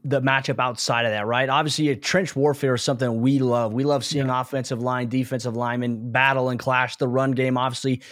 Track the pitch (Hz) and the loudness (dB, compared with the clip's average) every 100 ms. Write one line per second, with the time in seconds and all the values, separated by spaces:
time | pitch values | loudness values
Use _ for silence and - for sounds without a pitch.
0 | 139 135 131 135 135 131 127 120 - 120 | -2 0 2 2 0 -2 -2 -2 -2 0
1 | 117 107 104 120 131 139 151 139 151 127 | 0 0 0 0 2 2 0 0 0 0
2 | - 185 175 139 147 139 139 123 - 127 | 0 0 0 0 0 2 0 0 0 0
3 | 127 113 127 139 127 120 117 113 139 143 | 0 2 2 2 2 2 0 0 0 0
4 | - 147 131 127 127 135 120 120 120 127 | 0 -2 0 0 -2 -4 -4 -4 -2 -2
5 | 120 131 123 131 123 117 120 120 120 117 | -2 -2 -2 -4 -4 -4 -2 -2 -2 -4
6 | 120 123 135 135 127 123 131 127 127 - | -2 2 4 4 0 -2 0 0 0 -2
7 | 135 127 135 127 131 127 131 131 135 127 | 0 2 2 2 0 0 0 -2 -2 -4
8 | - | -6